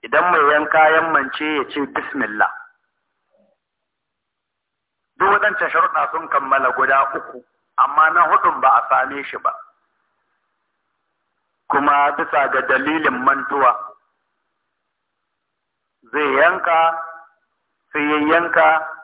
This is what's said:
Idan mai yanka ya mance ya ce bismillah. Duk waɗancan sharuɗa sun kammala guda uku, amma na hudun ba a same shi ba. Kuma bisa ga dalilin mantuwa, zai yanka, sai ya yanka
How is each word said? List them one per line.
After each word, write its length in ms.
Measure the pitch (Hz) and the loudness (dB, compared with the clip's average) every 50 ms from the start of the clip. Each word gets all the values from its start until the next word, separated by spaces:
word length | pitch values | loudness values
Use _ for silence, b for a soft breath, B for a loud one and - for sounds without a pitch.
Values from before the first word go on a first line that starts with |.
| - | -8
Idan 280 | - - 151 175 180 | -2 0 0 2 2
mai 180 | 175 160 147 143 | 2 4 4 4
yanka 400 | 147 151 156 151 - 156 156 156 | 4 2 0 2 4 4 4 6
ya 120 | 160 160 | 4 2
mance 440 | 160 165 160 - 135 131 - - 151 | 0 2 0 -2 -2 -2 -6 -6 -6
ya 180 | 156 156 143 127 - | -4 -4 -4 -4 -6
ce 160 | - 147 139 | -6 -6 -6
bismillah. 640 | 139 - - - - - 139 117 104 107 107 101 - - - - _ _ _ _ _ _ _ _ _ _ _ _ _ _ _ _ _ _ _ _ _ _ _ _ _ _ _ _ _ _ _ _ _ _ _ _ _ _ _ _ _ _ _ _ _ _ _ _ _ _ | -6 -6 -8 -8 -8 -6 -6 -6 -6 -2 -2 -2 -2 -2 -12 -18 _ _ _ _ _ _ _ _ _ _ _ _ _ _ _ _ _ _ _ _ _ _ _ _ _ _ _ _ _ _ _ _ _ _ _ _ _ _ _ _ _ _ _ _ _ _ _ _ _ _
Duk 120 | _ 190 196 | _ 2 2
waɗancan 400 | - - 208 208 190 - 175 160 | 2 2 2 0 -2 -2 -6 -2
sharuɗa 420 | - 160 175 - - 156 143 143 | 0 0 0 0 0 -2 -4 -4
sun 160 | 147 160 165 151 | -6 -10 -8 -4
kammala 420 | 147 139 139 131 135 135 131 127 | -4 -4 0 0 0 0 0 -2
guda 320 | 127 135 131 131 135 135 135 - 135 | 0 0 0 2 2 2 0 0 -4
uku, 320 | 135 - - - 123 _ _ _ _ _ _ _ | -10 -10 -12 -18 -20 _ _ _ _ _ _ _
amma 320 | - 123 135 143 151 156 160 | 0 0 2 4 2 2 4
na 120 | - 175 - 156 | 4 2 2 2
hudun 320 | 185 - - 160 - - | 2 2 2 0 -2 2
ba 80 | 131 131 | 2 4
a 180 | 117 113 - - | 4 2 2 2
same 340 | 135 127 131 135 143 143 135 | 0 0 0 -2 -6 -10 -10
shi 140 | - - | -10 -12
ba. 160 | 107 - - - - - _ _ _ _ _ _ _ _ _ _ _ _ _ _ _ _ _ _ _ _ _ _ _ _ _ _ _ _ _ _ _ _ _ _ _ _ _ _ _ _ _ | -6 -6 -8 -8 -8 -20 _ _ _ _ _ _ _ _ _ _ _ _ _ _ _ _ _ _ _ _ _ _ _ _ _ _ _ _ _ _ _ _ _ _ _ _ _ _ _ _ _
Kuma 420 | - 139 143 143 143 143 143 147 147 | -2 0 0 2 2 2 2 0 0
bisa 320 | - 160 - - 147 139 131 | -4 -6 -2 0 0 0 0
ga 120 | 135 131 | -2 -4
dalilin 640 | 127 131 131 131 139 147 156 160 151 143 131 123 127 | -2 0 -2 -2 0 -2 -4 -2 -2 -2 -2 0 0
mantuwa, 680 | 131 135 139 127 - - 139 131 123 113 - - - - _ _ _ _ _ _ _ _ _ _ _ _ _ _ _ _ _ _ _ _ _ _ _ _ _ _ _ _ _ _ _ _ _ _ _ _ _ _ _ _ _ _ 117 | 0 0 0 -4 -6 -2 2 2 2 2 0 -8 -16 -18 _ _ _ _ _ _ _ _ _ _ _ _ _ _ _ _ _ _ _ _ _ _ _ _ _ _ _ _ _ _ _ _ _ _ _ _ _ _ _ _ _ _ _
zai 220 | 123 143 151 139 131 | -4 -2 -2 0 2
yanka, 680 | 135 156 170 185 185 - 175 165 160 165 165 165 165 - - - - - _ _ _ _ _ _ _ _ _ _ _ _ _ - | 4 4 4 2 2 0 2 2 4 2 2 0 -2 -10 -12 -16 -20 -20 _ _ _ _ _ _ _ _ _ _ _ _ _ -6
sai 160 | 151 147 147 | -4 -2 0
ya 80 | 151 151 147 151 160 | 0 0 0 2 2
yanka 560 | 170 170 165 - 160 160 156 160 160 156 151 - - | 2 0 0 2 4 4 4 2 2 -2 -6 -14 -16